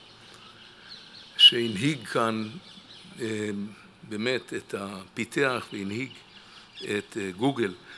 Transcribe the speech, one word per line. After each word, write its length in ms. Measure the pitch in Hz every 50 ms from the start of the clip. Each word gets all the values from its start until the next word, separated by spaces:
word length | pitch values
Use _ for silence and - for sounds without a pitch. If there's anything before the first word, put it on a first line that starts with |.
| - - - - - - - - - - - - - - - - - - - - - - - - - - -
שהנהיג 720 | - - - 127 120 117 117 104 95 131 151 156 127 104
כאן, 420 | - - 123 117 113 110 110 110 110 127 185 - - - - - - - - - - - -
אה, 300 | 127 110 110 107 107 104 101 101 101 110 101 - - - - - -
באמת 500 | 120 107 104 110 123 131 117 - - -
את 200 | 101 - - -
ה-, 280 | 101 98 98 101 92 95 - -
פיתח 540 | - 107 - - 151 143 131 123 110 - - -
והנהיג 360 | 101 98 98 104 120 135 117 - - - - - - - - - - - - - - -
את, 340 | - 104 101 - - -
אה, 140 | 113 98 95
גוגל 420 | 87 92 123 139 135 120 107 95 87 - - - -